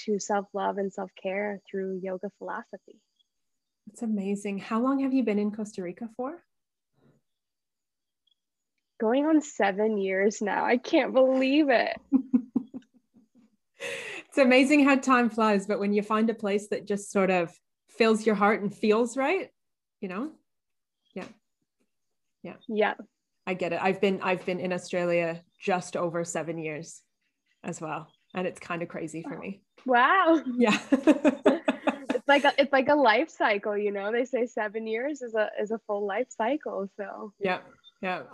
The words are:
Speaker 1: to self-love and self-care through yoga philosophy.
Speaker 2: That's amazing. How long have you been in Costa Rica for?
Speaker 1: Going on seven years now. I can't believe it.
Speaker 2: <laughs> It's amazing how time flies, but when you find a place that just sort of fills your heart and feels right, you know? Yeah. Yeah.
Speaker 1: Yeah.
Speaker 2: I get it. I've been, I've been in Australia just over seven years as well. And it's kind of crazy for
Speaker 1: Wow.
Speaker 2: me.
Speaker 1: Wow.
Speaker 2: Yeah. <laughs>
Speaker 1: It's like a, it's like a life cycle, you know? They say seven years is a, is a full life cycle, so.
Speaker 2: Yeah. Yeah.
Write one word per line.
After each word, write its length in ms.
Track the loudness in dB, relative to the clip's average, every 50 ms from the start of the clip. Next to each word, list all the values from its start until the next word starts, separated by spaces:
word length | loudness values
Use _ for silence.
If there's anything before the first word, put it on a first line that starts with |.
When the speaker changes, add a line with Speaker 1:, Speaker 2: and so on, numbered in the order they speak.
| -4
Speaker 1:
to 160 | -4 -4 -2
self-love 580 | -2 -2 -2 -2 -4 -4 -6 -4 -4 -2 -2 -4
and 140 | -4 -6
self-care 680 | -6 -8 -10 -10 -10 -10 -8 -6 -4 -4 -4 -6 -8 -10 -12 _
through 300 | -8 -6 -6 -6 -6 -6
yoga 300 | -8 -8 -8 -8 -10 -12 -12 -12
philosophy. 600 | -12 -10 -10 -10 -12 _ -18 -20 _ -20 -20 _ _ _ _ _ _ _ _ _ _ _ _ _ _ _ _ _ _ -20
Speaker 2:
That's 140 | -12 -8
amazing. 560 | -6 -4 -4 -2 -2 -4 -4 -4 -4 -6 -6 -6
How 220 | -6 -4 -4 -2
long 200 | 0 0 0 0
have 120 | 0 0
you 120 | 0 0 0
been 160 | 0 0 0
in 100 | 0 -2
Costa 320 | -4 -6 -10 -10 -10 -10
Rica 260 | -10 -10 -10 -12 -14 -12 -10
for? 280 | -10 -10 -10 -10 -12 _ _ _ _ _ _ _ _ _ _ _ _ _ _ _ _ _ _ _ _ _ _ _ _ _ _ _ _ _ _ _ _ _ _ _ _ _ _ _ _ _ _ _ _ _ _ _ _ _ _ _ -2
Speaker 1:
Going 260 | 0 2 2 2 4
on 140 | 4 4 2
seven 580 | 2 0 -2 0 0 0 2 2 0 0 0 0
years 420 | 0 0 2 2 2 2 0 0
now. 240 | -2 -2 0 0 2
I 120 | 2 2
can't 360 | 0 0 2 2 2 2 4
believe 580 | 4 4 4 4 4 2 2 4 4 4 4 4
it. 260 | 4 2 2 0 -4 -8 _ 0
Speaker 2:
<laughs> 80 | 0 0 2 2 0 0 0 -2 -6 -6 -6 -8 -16 -20 -20 _ _ _ _ _ _ _ _ _ _ _ _ _ _ _ _ _ _ -14 -12 -10 -10 -10 -12 -14 -14 -16 -16
It's 120 | _ 0 2
amazing 440 | 4 6 6 6 6 6 6 6 6
how 120 | 6 4
time 340 | 4 4 2 2 4 2 2
flies, 340 | 0 0 2 2 2 2 0
but 140 | -2 -2 -2
when 140 | 0 0
you 100 | 0 0
find 260 | 0 0 0 0 0 0
a 60 | -2
place 320 | -2 -2 -2 -2 -2 -2 -4
that 200 | -8 -6 -4 -4
just 240 | -6 -6 -4 -2
sort 180 | 0 2 2 2
of 260 | 2 2 0 -2 -6 _ _ _ _ _ _ _
fills 380 | _ 2 4 4 4 2 2
your 80 | 0 2
heart 280 | 4 4 2 2 2
and 120 | -2 -6 -6
feels 420 | 0 2 2 4 2 2 -2 -2
right, 340 | -2 -2 0 0 -2 -4 -8 _ _ _ _ _ _ _ _ _ _
you 80 | -10 -10
know? 240 | -8 -8 -8 -8 -10 _ _ _ _ _ _ _ _ _ _ _ _ _ _ _ -16
Yeah. 140 | -14 -14 -14 -18 _ _ _ _ _ _ _ _ _ _ _ _ _ _ _ _ _ _ _ _ _
Yeah. 140 | -18 -16 -16 -14 _
Speaker 1:
Yeah. 280 | -4 0 0 0 0 0 -4 -12 -20 _ _ _ _ _ _ -6
Speaker 2:
I 80 | -6 -4
get 180 | -2 -2 -2
it. 60 | -2 0
I've 200 | 0 0 0 2
been, 180 | 2 0 2 0 0
I've 200 | -2 -2 -2 -2
been 140 | -4 -4 -4
in 140 | -4 -4
Australia 680 | -6 -6 -6 -6 -4 -2 0 0 2 2 0 0 -4 -8 -12 _ _ _
just 360 | -4 -2 -2 -2 -2 -4 -6
over 280 | -4 -4 -4 -4 -4 -6
seven 340 | -4 -6 -6 -6 -6 -6 -6
years 420 | -6 -8 -8 -8 -10 -14 -18 -20 _ _ _ _ _ _ _ _ _ _ _ _
as 180 | -12 -12 -10 -8
well. 280 | -8 -8 -8 -10 -10 -14 _ _ _ _ -6
And 100 | -6 -6
it's 140 | -6 -6 -8
kind 240 | -10 -8 -8 -8
of 60 | -8 -8
crazy 340 | -8 -10 -10 -10 -10 -12
for 140 | -12 -12 -12
Speaker 1:
Wow. 40 | -12
Speaker 2:
me. 220 | -12 -12 -12 -14 _ _ _ -8 -2
Speaker 1:
Wow. 560 | 2 4 4 6 6 4 4 4 4 4 4 2 -2 0 2
Speaker 2:
Yeah. 220 | 4 4 2 2 0 0
<laughs> 720 | 0 2 4 4 4 4 4 2 2 2 2 2 2 2 0 -4 -4 -2 -2 -4 -4 -4 -4 -6
Speaker 1:
It's 160 | -6 -2 2
like 180 | 4 4 6 4
a, 80 | 4 4 2
it's 140 | 2 4
like 160 | 4 2 4 4
a 80 | 4
life 340 | 6 6 6 4 4 2 -2
cycle, 480 | -2 0 0 2 2 0 -2 -4 -2 -2
you 140 | -2 -2
know? 180 | -2 -4 -4 -2
They 140 | -2 -2 -2
say 220 | -2 -2 -2 -2
seven 420 | -2 -4 -4 -6 -4 -6 -6 -6 -6
years 340 | -4 -4 -4 -6 -6 -8
is 140 | -8 -4 -2
a, 120 | -2 -2 -2 -2 -4
is 80 | -4 -4
a 80 | -4 -6 _
full 180 | -6 -4 -4 -4 -4
life 180 | -4 -4 -6 -6
cycle, 580 | -6 -4 -2 -2 -2 -4 -6 -6 -6 -6 -8 -8 _
so. 360 | -12 -12 -12 -12 -14 -14 -14 -10 -6
Speaker 2:
Yeah. 220 | -4 -4 -4 -4 -6 -12 -20 _ _ _ _ _
Yeah. 200 | -6 -6 -6 -6 -8 -8